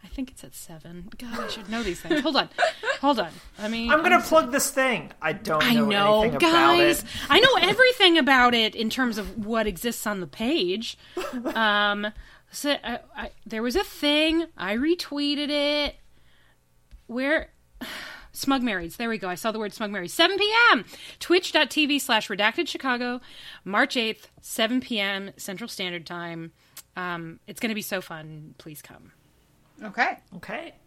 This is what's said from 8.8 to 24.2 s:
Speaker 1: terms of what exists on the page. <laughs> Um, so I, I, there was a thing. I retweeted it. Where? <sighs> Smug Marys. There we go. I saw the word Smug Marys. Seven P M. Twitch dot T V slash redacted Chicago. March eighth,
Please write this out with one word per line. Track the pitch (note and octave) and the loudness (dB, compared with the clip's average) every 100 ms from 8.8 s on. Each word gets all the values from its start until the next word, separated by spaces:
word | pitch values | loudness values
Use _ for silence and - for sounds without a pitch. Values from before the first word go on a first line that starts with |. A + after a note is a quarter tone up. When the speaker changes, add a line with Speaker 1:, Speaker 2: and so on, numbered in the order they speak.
| A3 | -4
Speaker 1:
terms | A#3 B3 G#3+ | -2 -2 -2
of | F#3+ F#3+ G3+ | -6 -8 -4
what | A3+ G#3+ | -2 -2
exists | E3+ A#3+ A3+ A3 | -2 -6 -4 -4
on | G3+ | -4
the | E3 | -8
page. | - A3+ D#4+ F3+ G3 A#3 - - - | -4 -2 0 0 -4 -6 -12 -12 -10
<laughs> | - B3+ A#3+ A3+ | -8 -6 -6 0
Um, | A3 G#3 G#3 G3+ G#3 - - - _ | 2 4 2 0 -4 -8 -20 -20 _
so | - C#4+ C#4 | -8 -4 -4
I, | A3 A#3+ - - | -4 -10 -10 -14
I, | A3+ - G#3+ | -14 -14 -10
there | A3 | -4
was | A#3+ C4 | -2 -2
a | G4+ | -4
thing. | - D4 D4 D#4+ D#4+ D#4+ - | -2 2 4 4 2 -2 -6
I | F3+ A3 | -4 0
retweeted | D4 F4 - C#4+ C#4+ C#4+ D4 | 0 0 -2 -4 -2 -2 -2
it. | D4 C#4+ D4 C#4+ - - _ _ _ _ _ _ _ _ - - | 0 0 0 -2 -6 -20 _ _ _ _ _ _ _ _ -20 -10
Where? | A#3+ C4+ D#4 - _ _ - | -4 0 -2 -2 _ _ -16
<sighs> | - - - - - | -14 -12 -14 -18 -18
Smug | - - C4+ | -8 -2 0
Marys. | A#3+ F#3+ E3+ - | 0 -4 -6 -6
There | A#3 | -4
we | A3 | -4
go. | F#3 | -6
I | F3 | -4
saw | A3+ | -4
the | A3 | -4
word | G#3 | -6
Smug | - G#3+ | -6 -6
Marys. | G3+ F3 | -6 -8
Seven | - E4+ G4 | 2 2 4
P | G#4 A4 A#4+ | 0 4 6
M. | D#4 F#3 - - - | 4 0 -14 -20 -14
Twitch | - F4 - | 2 2 4
dot | D#4 D4 | 0 2
T | - D4 | 0 0
V | C#4+ | 0
slash | - A3+ - | 2 0 0
redacted | G3 G#3 A3+ D#4+ | 0 0 2 -4
Chicago. | E4 C4+ B3 B3 B3 - - - - | -4 -4 -2 -4 -6 -12 -20 -20 -16
March | F#3 G3+ C4+ C4 | -4 0 2 0
eighth, | A3 G#3 | -2 -6